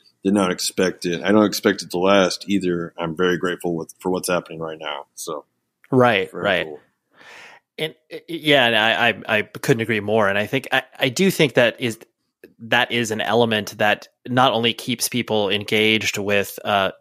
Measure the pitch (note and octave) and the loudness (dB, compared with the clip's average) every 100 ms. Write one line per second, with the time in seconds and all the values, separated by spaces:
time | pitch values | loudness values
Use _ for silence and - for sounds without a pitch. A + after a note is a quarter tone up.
0 | _ _ G2 G2+ F#2 F2+ - - F#2 - | _ _ 0 2 0 -2 -4 -2 -2 -2
1 | F2+ E2 F2 G#2+ G#2 - G#2+ F#2+ E2+ F2 | -4 -2 2 4 4 2 0 -2 -4 -2
2 | F#2+ G2+ F#2 - - G2+ F2+ F2 E2+ - | 4 4 4 0 -4 -2 -2 -4 -6 -6
3 | E2+ D#2+ F#2 F2 F2+ E2+ F2 E2 D#2+ - | -6 -2 -2 0 -2 -4 -6 -6 -8 -8
4 | F#2 F#2 - F2 - E2 D#2+ D#2+ D2+ C#2+ | -4 -4 -2 -4 -4 -10 -12 -10 -10 -10
5 | - - - D2+ - _ _ _ _ C3 | -12 -14 -12 -12 -14 _ _ _ _ 4
6 | B2 G#2 F#2 F2+ F#2+ F2+ D#2 D2+ _ _ | 4 4 -2 -4 0 0 -2 -10 _ _
7 | _ _ - - - - _ - D#3 - | _ _ -20 -20 -20 -20 _ -8 -8 -8
8 | _ E3+ - E3 C3+ C#3+ A#2+ A2 A2 G2 | _ -18 -12 -6 2 4 4 4 2 2
9 | A#2 G2+ - A2 G#2 - - A#2 A2+ G#2+ | 2 0 -2 -2 -2 -4 0 0 0 -4
10 | G2+ A2 G2 G2+ G#2 C3+ - C3 - - | 0 2 2 0 -2 -4 -2 -2 -4 -4
11 | C3+ A#2+ F#3+ - D#3+ - A#2 - B2 A2 | -4 0 0 2 2 4 2 2 -6 -6
12 | - _ _ _ - _ A2+ A#2+ B2 A#2 | -14 _ _ _ -20 _ -2 0 2 0
13 | A2+ G#2+ - A2+ A#2 G#2+ G#2 G#2+ G#2+ G#2 | -2 -2 0 2 2 0 -4 -2 0 0
14 | - _ - B2+ C3 A2+ A#2 A2+ - A#2+ | -4 _ -2 2 4 2 0 -2 -4 -6
15 | - B2 A2 G#2+ G2+ G2+ G2+ A2 A2 A2 | -4 -4 -2 0 0 -2 0 2 4 4
16 | - - G2+ G2+ G2 - G#2+ G2+ F#2+ - | 0 -4 -2 0 -2 -6 -2 0 0 -4